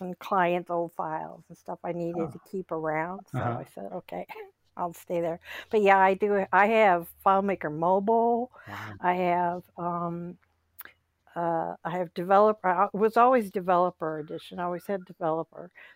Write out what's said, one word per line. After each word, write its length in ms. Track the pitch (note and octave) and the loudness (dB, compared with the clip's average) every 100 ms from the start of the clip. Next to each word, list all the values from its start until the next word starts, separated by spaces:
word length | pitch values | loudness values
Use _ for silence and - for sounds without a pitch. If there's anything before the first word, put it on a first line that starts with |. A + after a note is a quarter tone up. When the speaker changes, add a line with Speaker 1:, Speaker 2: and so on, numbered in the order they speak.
Speaker 1:
and 160 | F#3 F3+ | -12 -12
clients' 520 | - G3 F3 F3 F3+ | -2 0 2 0 -2
old 220 | E3+ E3+ | -4 -4
files 520 | - E3 D#3+ D#3+ E3 - | -6 -6 -8 -8 -14 -20
and 80 | E3+ | -18
stuff 200 | - F3 | -14 -10
I 100 | F3 | -8
needed 280 | E3+ E3+ E3+ | -6 -6 -6
Speaker 2:
Oh. 80 | D#3+ | -8
Speaker 1:
to 80 | F3 - | -10 -12
keep 200 | F#3+ - | -10 -8
around. 500 | D#3+ D#3 D#3 E3+ F#3+ - | -6 -4 -2 -4 -8 -10
So 60 | B2+ | -6
Speaker 2:
Uh-huh. 200 | A#2+ A#2 | -4 -6
Speaker 1:
I 40 | - | -10
said, 160 | - G3 | -14 -12
"Okay, 340 | F#3 - F3 - | -12 -12 -12 -12
<laughs> 260 | A4 G4 _ _ - | -16 -18 _ _ -10
I'll 160 | F3 | -10
stay 280 | - - F3 | -10 -6 -4
there." 200 | E3+ E3+ - - - | -4 -6 -12 -18 -2
But 120 | A3 | 2
yeah, 160 | G3 G3 | 6 6
I 160 | F#3+ | 6
do. 320 | F#3+ G#3 G3+ - | 4 2 0 2
I 140 | F#3 G#3 | 4 6
have 420 | A3+ G#3 F3 E3+ - G3 | 6 6 4 0 -2 2
FileMaker 460 | G3 G3 F#3 D#3 D3+ | 4 2 -2 -4 -2
Mobile. 760 | E3+ G3 G3+ A3+ A#3 A#3+ B3 - - | 2 2 2 2 2 0 -2 -12 -16
Speaker 2:
Wow. 80 | G3+ - - | -14 -14 -4
Speaker 1:
I 140 | F3+ | -2
have, 500 | F3+ F3+ F3 F3 F3+ - - | 0 2 2 0 -4 -10 -10
um, 600 | F3 F3 F3 E3+ F3 F3 _ _ _ - - _ _ _ _ | -6 -4 -4 -6 -10 -16 _ _ _ -20 -20 _ _ _ _
uh, 400 | F3 E3+ E3 E3+ F3 | -6 -4 -2 -4 -8
I 60 | E3+ | -8
have 220 | F3+ E3+ | -6 -6
developer. 540 | - F3 G3 G#3+ G#3+ F#3 | -6 2 4 6 2 0
I 200 | F3 G3+ | 2 0
was 240 | F#3+ A3 A#3 | 0 2 4
always 340 | B3 B3+ G3 | 6 4 0
developer 680 | G3 F3+ F3 F3+ - D#3+ D#3 | -4 2 2 2 -2 -6 -6
edition. 400 | D#3 D#3+ - F#3 | -8 -12 -12 -8
I 40 | |
always 220 | F3 F3 - | -6 -6 -6
had 180 | G3 | -6
developer. 680 | F3+ - E3+ D#3+ D#3+ - F3 - - | -8 -6 -2 -2 -4 -12 -18 -20 -20